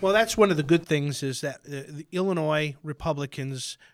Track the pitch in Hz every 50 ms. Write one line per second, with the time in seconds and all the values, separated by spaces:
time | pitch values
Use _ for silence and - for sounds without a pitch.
0 | - 190 202 214 226 226 - 226 208 202 170 151 147 135 165 165 165 - 156 147
1 | 143 147 131 - 143 135 127 - - 143 127 - - 147 143 139 135 - 151 147
2 | 165 - 185 180 190 196 185 165 156 151 156 151 151 151 135 - - 151 139 -
3 | - 165 151 143 143 131 - - 135 135 135 127 - - - - - -